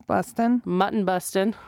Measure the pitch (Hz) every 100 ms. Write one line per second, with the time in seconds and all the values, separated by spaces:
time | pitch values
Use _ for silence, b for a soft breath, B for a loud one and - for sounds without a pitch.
0 | - 190 175 - 233 240 185 180 196 220
1 | 185 180 - 196 202 B